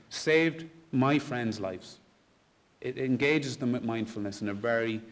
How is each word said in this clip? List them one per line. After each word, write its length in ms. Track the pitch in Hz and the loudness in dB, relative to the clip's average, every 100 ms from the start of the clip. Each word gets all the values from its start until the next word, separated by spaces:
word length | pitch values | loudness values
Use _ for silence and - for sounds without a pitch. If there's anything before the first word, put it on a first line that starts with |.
| - | -14
saved 560 | - 160 160 165 160 - - - | -6 4 4 4 0 -12 -16 -2
my 280 | 131 131 147 | 2 4 4
friends' 420 | - 120 117 107 | 0 -4 -2 -2
lives. 380 | 95 92 - - _ _ _ _ _ _ _ _ | -6 -6 -12 -20 _ _ _ _ _ _ _ _
It 160 | 127 123 | -8 -4
engages 600 | 131 120 139 156 139 123 | 0 2 4 4 0 -2
them 140 | 123 | -2
with 100 | 120 | 0
mindfulness 580 | 113 113 107 110 101 101 | -2 -2 -4 -4 -6 -4
in 80 | 104 | -6
a 60 | |
very 480 | 101 117 117 113 110 - | -2 0 0 0 -2 -8